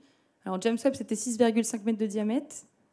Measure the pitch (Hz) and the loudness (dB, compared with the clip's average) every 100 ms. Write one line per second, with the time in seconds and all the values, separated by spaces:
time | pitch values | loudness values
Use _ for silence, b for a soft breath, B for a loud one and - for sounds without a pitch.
0 | b b b b - 185 226 226 277 269 | b b b b -6 -2 0 2 0 0
1 | 214 214 254 220 233 226 220 226 202 220 | -2 -4 -2 2 4 4 0 -2 -2 0
2 | 214 208 214 247 302 - - _ _ | -2 0 0 -2 -4 -12 -20 _ _